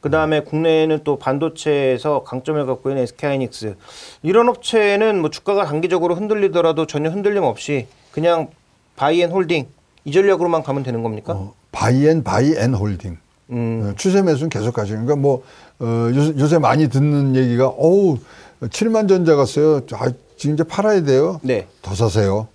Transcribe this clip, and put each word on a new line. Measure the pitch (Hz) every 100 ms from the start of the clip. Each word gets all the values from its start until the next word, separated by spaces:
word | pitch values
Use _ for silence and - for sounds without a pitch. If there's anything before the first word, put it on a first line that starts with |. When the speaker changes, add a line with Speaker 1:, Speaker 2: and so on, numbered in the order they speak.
Speaker 1:
그다음에 | 156 156 156 151
Speaker 2:
음. |
Speaker 1:
국내에는 | 147 151 165 160 160 156
또 | 151 139
반도체에서 | - 139 160 165 156 143 135 123 151 147
강점을 | - 127 127 151 131
갖고 | 127 135
있는 | 139
에스케이 | 120 - 147
하이닉스, | 139 123 - 110 95 - - - -
이런 | 156 196 240
업체는 | 247 - 226 208 202 220 202
뭐 | 156
주가가 | - - 202 170
단기적으로 | 151 170 175 170
흔들리더라도 | 175 208 214 196 170 165 156 156
전혀 | 147 156
흔들림 | 185 202 202
없이 | 151 107 - 143 117 _ _
그냥 | - 165 170 147 _ _ _ _ -
바이 | 139 170
앤 | 175
홀딩, | 190 170 165 127 _ _ _
이 | -
전략으로만 | 156 202 185 175 165
가면 | 147 139
되는 | 131 117
겁니까? | 113 107 -
Speaker 2:
어, | 101 98 _ _
바이 | - 104 127 147
앤 | 160
바이 | 113 95 139 156
앤 | 117
홀딩. | 120 104 92 92 87 _ _ _
Speaker 1:
음. | 123 117 113 101
Speaker 2:
어, | 101
추세 | 190 196
매수는 | 185 143 160
계속 | 104 110
가시는. | 120 101 107
그러니까 | 120 147
뭐, | 139 127 - - - _
어, | 120 117 117
요, | 131 151 147
요새 | 147 165
많이 | 127 139 151
듣는 | 135 151 147 139
얘기가, | 131 127 120 131
"어우, | - 156 190 196 127 - - - _ 123
칠만 | - 220 220 208
전자 | 185 165
갔어요. | 147 135 - 151 147 127
아, | 110 123 127 _ _
지금 | 143
이제 | 151
팔아야 | 165 - 208 208
돼요." | 147 131 156 175
Speaker 1:
네. | 131 113 - _
Speaker 2:
더 | -
사세요. | 95 117 95 101 101 110